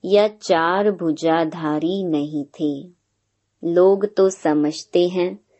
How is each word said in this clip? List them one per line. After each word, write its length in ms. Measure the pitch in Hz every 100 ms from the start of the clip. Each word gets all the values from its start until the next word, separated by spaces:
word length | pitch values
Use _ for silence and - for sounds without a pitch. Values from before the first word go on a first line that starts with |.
या 240 | 180 202 214
चार 640 | 214 - 170 165 185 208
भुजाधारी 1120 | 190 170 151 160 165 160 170 156 151 160 196
नहीं 400 | 180 147 147 156
थे। 440 | 139 - 151 139 180 _ _ _ _ _ _ _
लोग 520 | 165 170 185 196 202 -
तो 140 | 190
समझते 800 | 190 160 151 147 151 - 175 175
हैं 300 | 185 180 202 _